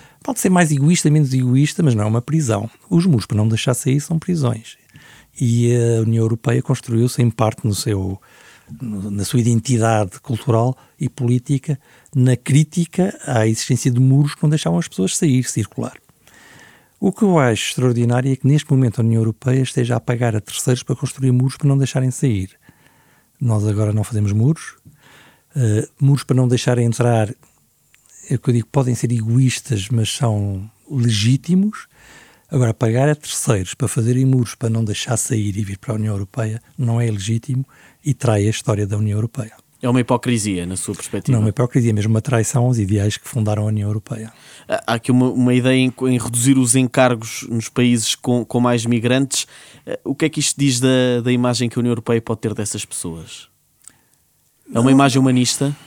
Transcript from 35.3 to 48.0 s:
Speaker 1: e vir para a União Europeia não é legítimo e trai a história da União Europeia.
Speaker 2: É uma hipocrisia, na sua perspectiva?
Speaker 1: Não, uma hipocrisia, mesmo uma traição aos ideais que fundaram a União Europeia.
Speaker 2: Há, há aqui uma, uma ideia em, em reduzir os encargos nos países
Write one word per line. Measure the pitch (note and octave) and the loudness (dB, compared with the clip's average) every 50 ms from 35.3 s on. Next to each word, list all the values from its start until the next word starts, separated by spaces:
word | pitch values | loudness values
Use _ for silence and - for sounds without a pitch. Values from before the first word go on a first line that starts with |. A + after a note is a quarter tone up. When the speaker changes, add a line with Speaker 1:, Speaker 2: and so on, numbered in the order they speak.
| - A2 G#2 G#2 F#2 | -2 -2 -2 -2 -4
Speaker 1:
e | G#2 G#2 | -6 -6
vir | G2 G2 | -8 -10
para | - - - G#2+ | -10 -8 -6 -6
a | |
União | G#2+ G#2+ G#2+ G#2 | -4 -4 -4 -4
Europeia | G2 G2 - - - A2 G#2+ A2 A2+ - _ _ | -6 -8 -8 -6 -6 -6 -6 -6 -10 -12 _ _
não | - B2+ A#2 A#2 A#2 | -4 -2 -2 0 0
é | A#2+ A#2 | -2 -2
legítimo | G#2+ G2 F#2+ A2+ A2+ A2+ - - B2+ B2+ C3+ - _ - - - _ _ - | -4 -4 -4 -4 -4 -4 -4 -4 -4 -4 -6 -8 _ -20 -20 -20 _ _ -4
e | D3 B2+ | -4 -4
trai | - - A#2 A2 G#2 G2+ | -2 0 0 2 2 2
a | G#2+ | 0
história | G#2+ - - - G#2+ G2+ G#2 | -2 -2 -2 -2 -2 -2 -2
da | F#2+ G#2 | -2 -2
União | G2+ A2 G#2 G2+ | -2 -2 -2 -2
Europeia. | G#2+ A2 A2 - - G#2 - - - _ _ _ _ | -2 -4 -4 -6 -10 -12 -12 -16 -20 _ _ _ _
Speaker 2:
É | - | -2
uma | B2 B2 B2+ | 0 0 0
hipocrisia, | A#2 - B2+ A2+ - B2+ A#2+ A2 G2 G#2+ F#2+ F2 F2 | 2 0 0 0 0 -2 -2 -2 -2 -2 -4 -4 -4
na | F2 F#2+ | -6 -6
sua | - - - G2 | -6 -6 -8 -8
perspectiva? | - - - - G2+ - - B2+ | -10 -10 -8 -8 -4 0 0 2
Speaker 1:
Não, | A2+ | 2
uma | G#2+ A2 | 2 0
hipocrisia, | - - B2 A#2+ - C3+ A#2 A#2 G#2+ | 0 0 0 0 2 2 2 2 2
mesmo | G#2 G2+ A2 A2+ | 0 0 0 0
uma | A2 | 0
traição | - - A#2+ A2+ G#2+ - - B2+ A#2+ | 0 0 0 0 0 0 0 0 2
aos | B2+ B2 A#2 | 2 2 0
ideais | G2+ F#2+ G#2+ G2+ G2+ G#2+ - | 0 0 0 0 0 0 -2
que | - - - | -4 -8 -6
fundaram | - A#2 G#2+ G#2 G#2 G#2+ G#2 | -4 -2 -2 -2 -2 -2 -2
a | |
União | G#2+ G#2+ G#2 G2+ | -2 -2 -2 -2
Europeia. | G#2 G#2 A2 - - - - - - - - - - - - - | -4 -4 -6 -8 -10 -12 -12 -12 -14 -18 -20 -20 -20 -20 -16 -10
Speaker 2:
Há, | - - - - | -6 -6 -4 -2
há | A2+ A#2 | -4 -4
aqui | A#2 - - | -2 0 2
uma, | B2 B2+ B2+ B2+ | 2 4 2 2
uma | - B2+ B2 B2+ B2 | 2 2 2 2 2
ideia | B2+ A#2+ B2+ C3 | 2 2 2 2
em, | C3 B2+ B2+ A#2+ - C3 | 2 2 0 -2 -2 -2
em | B2+ B2+ | 0 0
reduzir | A#2+ A#2 A#2+ A#2 A#2+ A#2 C3+ C#3 | 0 -2 -4 -4 0 2 4 4
os | C3 B2+ A#2 B2 | 4 4 4 4
encargos | C3 B2+ A#2+ - C3+ B2+ B2 B2 A#2 A#2 A2 - - - - | 2 2 2 4 4 4 4 2 0 -6 -10 -12 -12 -8 -6
nos | A#2 A2+ A2+ - | -4 -4 -4 -4
países | - B2+ B2 B2 A#2+ A2+ | 0 2 2 2 2 2